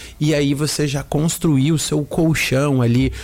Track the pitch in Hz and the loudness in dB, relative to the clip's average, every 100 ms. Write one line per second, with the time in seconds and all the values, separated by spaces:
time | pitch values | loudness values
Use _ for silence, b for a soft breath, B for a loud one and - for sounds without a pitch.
0 | B - 151 147 143 139 147 - 151 139 | B -4 0 2 2 0 -2 -2 -2 -2
1 | - 147 165 - 170 139 139 160 - 151 | -4 -2 -2 0 0 2 2 0 0 -4
2 | 139 - 165 147 - 131 147 131 120 120 | -2 0 0 0 0 0 2 2 2 2
3 | 131 B | 0 B